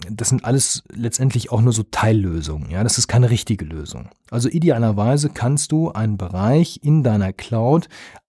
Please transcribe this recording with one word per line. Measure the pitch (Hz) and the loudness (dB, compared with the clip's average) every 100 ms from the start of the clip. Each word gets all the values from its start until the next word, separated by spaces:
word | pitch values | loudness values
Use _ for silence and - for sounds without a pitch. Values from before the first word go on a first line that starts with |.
| - | -10
das | 107 117 | -6 -2
sind | 127 - | 0 2
alles | 135 - - - | 0 0 -4 -10
letztendlich | 104 117 - 131 120 - | -8 -6 0 0 0 0
auch | 113 | 2
nur | 117 | 4
so | 110 | 2
Teillösungen. | 107 - 110 110 95 82 76 76 71 | -2 0 2 2 2 -2 -4 -6 -6
Ja, | 85 | -2
das | 110 - | -2 0
ist | - | 0
keine | 117 123 | 2 4
richtige | 117 - 107 76 | 2 0 -4 -4
Lösung. | 80 73 - - _ _ | -10 -12 -14 -16 _ _
Also | 117 120 | -4 -2
idealerweise | 165 165 120 113 104 107 143 147 | 2 2 2 2 2 2 2 0
kannst | - 120 147 - | -2 -2 -2 0
du | 156 165 | -2 -2
einen | - 110 101 | -2 -2 -2
Bereich | 90 92 101 143 170 - | -4 -2 2 4 2 0
in | 147 156 | 2 2
deiner | 131 107 95 | 4 2 0
Cloud | 95 - 117 117 160 - - - - | -4 -6 -2 2 2 0 -10 -20 -20